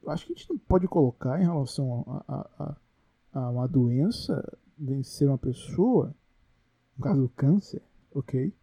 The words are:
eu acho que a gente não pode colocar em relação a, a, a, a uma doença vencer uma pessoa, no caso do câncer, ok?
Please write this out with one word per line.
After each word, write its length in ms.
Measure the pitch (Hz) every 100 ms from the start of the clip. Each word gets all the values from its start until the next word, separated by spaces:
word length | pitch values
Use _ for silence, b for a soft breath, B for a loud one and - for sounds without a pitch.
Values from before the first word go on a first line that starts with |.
eu 60 | -
acho 160 | - -
que 80 |
a 20 | 349
gente 140 | -
não 80 | 311
pode 300 | _ 185 185
colocar 520 | 170 135 - 131 143
em 60 | 180
relação 580 | 165 135 - 135 120 -
a, 180 | 131 -
a, 500 | - - _ - 147 _ _ _ _ _
a, 60 | 127
a 100 | 123
uma 180 | 123 127
doença 920 | 135 120 123 175 240 - - - - _ _
vencer 500 | 143 135 127 - 143
uma 100 | 135
pessoa, 760 | 131 123 - - 214 233 120 - _ _ _ _ _ _ _ -
no 60 |
caso 180 | 135 143
do 80 | 127
câncer, 520 | - 135 196 - - _ _ _
ok? 400 | 143 - 131 143 -